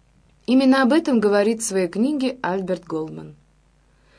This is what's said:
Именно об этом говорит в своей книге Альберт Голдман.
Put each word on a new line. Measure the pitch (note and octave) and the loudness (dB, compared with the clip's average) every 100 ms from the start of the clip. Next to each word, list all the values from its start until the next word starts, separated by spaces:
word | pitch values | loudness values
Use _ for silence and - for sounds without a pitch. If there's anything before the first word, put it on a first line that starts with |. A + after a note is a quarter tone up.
| _ _ _ _ - | _ _ _ _ 0
Именно | C4 C4+ C4+ | 4 4 4
об | C4 | 4
этом | D#4 D#4+ A#3 | 2 2 2
говорит | G#3 G3+ G3+ A3+ | 2 2 2 -2
в | |
своей | - F#3+ F3+ | -4 -2 -2
книге | F#3+ C4 D4+ C4 C4 | -2 -2 -2 -4 -4
Альберт | E3+ G3 F#3 F3+ | -6 -4 -4 -6
Голдман. | - D#3+ D#3 D#3 D#3 D3 _ _ _ _ _ _ _ | -6 -8 -8 -12 -18 -20 _ _ _ _ _ _ _